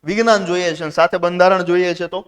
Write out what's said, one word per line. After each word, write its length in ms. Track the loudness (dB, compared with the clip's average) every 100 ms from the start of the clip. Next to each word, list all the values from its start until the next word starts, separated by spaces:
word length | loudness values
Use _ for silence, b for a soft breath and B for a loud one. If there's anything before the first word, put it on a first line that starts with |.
વિજ્ઞાન 420 | -4 -2 2 2 2
જોઈએ 280 | -2 -2 -4
છે 80 |
અને 140 | -6 0
સાથે 160 | 0 2
બંધારણ 520 | -2 2 2 2 0
જોઈએ 240 | 0 0
છે 140 | -2 -6
તો 180 | -8